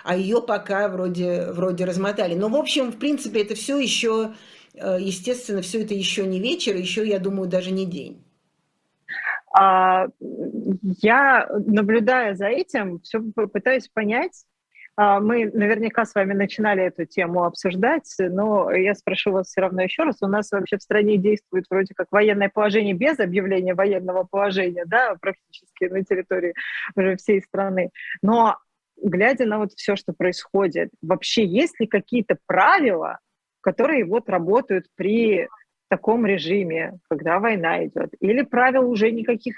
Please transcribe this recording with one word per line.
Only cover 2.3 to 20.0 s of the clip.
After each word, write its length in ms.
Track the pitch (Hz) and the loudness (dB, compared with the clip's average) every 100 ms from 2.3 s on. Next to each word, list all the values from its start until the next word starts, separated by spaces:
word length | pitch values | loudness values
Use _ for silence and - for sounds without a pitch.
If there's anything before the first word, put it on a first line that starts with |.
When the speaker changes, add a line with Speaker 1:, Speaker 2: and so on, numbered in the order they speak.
| 170 | -2
Speaker 1:
Но, 120 | 214 | 0
в 60 | 277 | 0
общем, 360 | - 302 247 | 0 -2 -4
в 40 | 220 | -4
принципе, 440 | 285 277 233 214 | -4 -4 -4 -4
это 120 | 208 220 | -2 -6
всё 220 | - 285 | -4 -2
ещё, 520 | 247 - 226 220 220 - - - _ | -2 -2 0 -2 -4 -8 -20 -20 _
э, 240 | - 196 185 | -10 -4 -2
естественно, 600 | 190 180 247 247 - 196 | -4 -6 -6 -6 -4 -6
всё 180 | 180 220 | -4 -4
это 140 | 214 | -4
ещё 300 | 202 180 - 190 | -4 -2 -2 -2
не 140 | 185 | -2
вечер, 360 | 233 349 254 190 | -2 -2 -2 -4
ещё, 260 | 180 220 | -4 -2
я 160 | 214 196 | -2 -2
думаю, 300 | 190 196 185 | -2 -4 -2
даже 240 | 180 185 | -2 -2
не 120 | 190 185 | -4 -4
день. 360 | 170 127 - _ _ _ _ _ _ _ _ - - - - - | -8 -12 -18 _ _ _ _ _ _ _ _ -14 -10 -8 -8 0
Speaker 2:
А, 520 | - 190 185 185 185 185 - - - - - - 190 190 180 | 4 6 4 4 2 -2 -6 -14 -10 -10 -6 -4 -4 -4 0
я, 460 | 214 254 277 240 - 208 208 | 4 6 6 4 2 -2 0
наблюдая 680 | 208 202 233 214 254 220 | 2 4 2 2 2 0
за 120 | 190 202 | -2 -2
этим, 540 | 285 370 254 190 170 | -2 -2 -4 -4 -8
всё 180 | - 220 226 | -8 -6 -4
п-, 120 | 226 208 | -4 -4
пытаюсь 400 | 202 254 262 - | -2 0 0 -2
понять. 560 | 220 208 240 359 - _ _ _ - - - | -4 -2 -2 -4 -8 _ _ _ -20 -8 2
А, 240 | 208 202 | 4 4
мы 300 | 214 240 214 | 2 2 0
наверняка 500 | 226 208 214 226 233 | 2 2 2 0 0
с 100 | 220 | 0
вами 200 | 208 190 | 0 0
начинали 500 | 196 196 - 214 190 | 0 0 0 0 2
эту 220 | 185 - 160 | 0 -2 -6
тему 380 | - 170 175 | -2 0 0
обсуждать, 680 | 170 - 190 185 233 320 - - | 0 -2 -4 0 0 0 -4 -4
но 520 | 180 185 214 208 - | -2 0 0 2 2
я 220 | 180 190 | 2 2
спрошу 380 | 196 - 185 208 | 0 -4 -4 0
вас 160 | 190 185 | 0 -2
всё 140 | - | -2
равно 200 | 190 185 | 0 0
ещё 220 | 185 - | -2 0